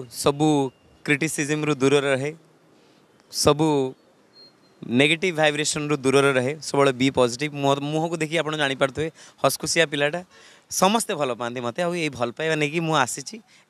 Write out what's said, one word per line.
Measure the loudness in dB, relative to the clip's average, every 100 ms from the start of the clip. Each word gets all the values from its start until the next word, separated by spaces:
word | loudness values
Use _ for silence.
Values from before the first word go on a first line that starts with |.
| -6
ସବୁ | -2 0 2 2 2 0 -6 _ _
କ୍ରିଟିସିଜିମ୍‌ରୁ | -2 0 0 -2 -2 -2 -2
ଦୂରରେ | 2 4 4 2
ରହେ, | 0 -2 -8 _ _ _ _ _ _ _ _ _
ସବୁ | 0 2 4 2 2 -2 -6 _ _ _ _ -20 _ _ -16
ନେଗେଟିଭ୍ | -2 2 4 2 0 2
ଭାଇବ୍ରେସନ୍‌ରୁ | 2 2 -2 -2 -2 0
ଦୂରରେ | 2 4 4
ରହେ, | 2 0 -4
ସବୁବେଳେ | -4 2 2
ବି | 4 0
ପଜିଟିଭ୍। | 2 0 0 -8
ମୋ | -2 0 0
ମୁହଁକୁ | 0 -2 -2 -4
ଦେଖି | -4 -4
ଆପଣ | -4 -2
ଜାଣିପାରୁଥିବେ, | -2 0 -2 -2 -8 -8 -20 -2
ହସଖୁସିଆ | -2 0 -2 0 0
ପିଲାଟା, | 0 -2 -2 -10 -20 -20 -20 -10
ସମସ୍ତେ | 0 2 2 -2
ଭଲ | -4 -4
ପାଆନ୍ତି | -4 -6 -6
ମୋତେ। | -6 -4
ଆଉ | -4
ଏଇ | -2 -4
ଭଲ | -2 -4
ପାଇବା | -4 -2
ନେଇକି | 0 0 -2
ମୁଁ | 0
ଆସିଛି, | 0 0 -4 -12 -16 -20 _ -8